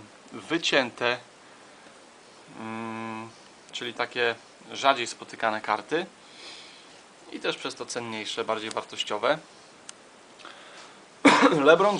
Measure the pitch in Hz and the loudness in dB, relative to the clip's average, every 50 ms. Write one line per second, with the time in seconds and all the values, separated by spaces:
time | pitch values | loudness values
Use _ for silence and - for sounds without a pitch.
0 | 107 107 - - - - - 120 101 - 156 165 160 - - 147 131 117 - - | -10 -14 -20 -20 -20 -18 -16 -12 -6 -4 -4 -2 0 2 2 2 2 0 -2 -2
1 | 123 120 123 123 - - - - - - - - - - - - - - - - | -2 -2 -2 -2 -6 -14 -20 -20 -20 -20 -20 -20 -20 -20 -20 -20 -20 -20 -20 -20
2 | - - - - - - - - - - - - 113 110 110 113 113 113 113 113 | -20 -20 -20 -20 -20 -20 -20 -20 -20 -20 -18 -14 -12 -12 -10 -10 -8 -8 -8 -8
3 | 113 113 110 110 113 113 - - - - - - - - - - 127 120 113 - | -8 -8 -10 -10 -12 -14 -16 -20 -20 -20 -20 -20 -18 -14 -10 -8 -8 -6 -4 -4
4 | 120 - - 127 123 117 113 - - - - - - - 113 110 127 139 139 123 | -4 -4 0 0 0 0 0 -2 -8 -20 -20 -20 -20 -16 -6 2 4 4 4 4
5 | 120 - - - 113 - - 110 - 113 107 107 110 - 107 107 101 - 147 165 | 2 -6 -8 -10 -14 -16 -6 -2 0 0 0 0 0 0 -2 -2 -2 -2 -2 -2
6 | 185 190 - - - - - - - - - - - - - - - - - - | -4 -4 -10 -20 -20 -20 -20 -20 -18 -18 -18 -18 -20 -20 -20 -20 -20 -20 -20 -20
7 | - - - - - - - - - 185 151 - - 139 120 - 123 - - 123 | -20 -20 -20 -20 -18 -14 -12 -8 -6 -6 -6 -6 -6 -10 -8 -10 -10 -10 -8 -8
8 | 117 117 110 110 107 98 - - 113 101 110 107 107 110 110 120 - - - 110 | -8 -8 -8 -8 -8 -6 -6 -4 -2 -2 -2 -4 -4 -6 -6 -8 -8 -8 -8 -8
9 | - - 107 107 107 127 147 160 - - - - - - - - - - - - | -6 -4 -4 0 0 0 0 0 -4 -14 -20 -20 -20 -20 -20 -20 -20 -20 -20 -20
10 | - - - - - - - - - - - - - - - - - - - - | -20 -20 -20 -20 -20 -20 -20 -20 -18 -18 -18 -18 -20 -20 -20 -20 -20 -20 -20 -20
11 | - - - - - - - - - 262 190 151 135 147 165 170 196 208 202 175 | -20 -20 -2 4 6 6 8 8 6 6 6 6 8 8 8 8 8 4 4 4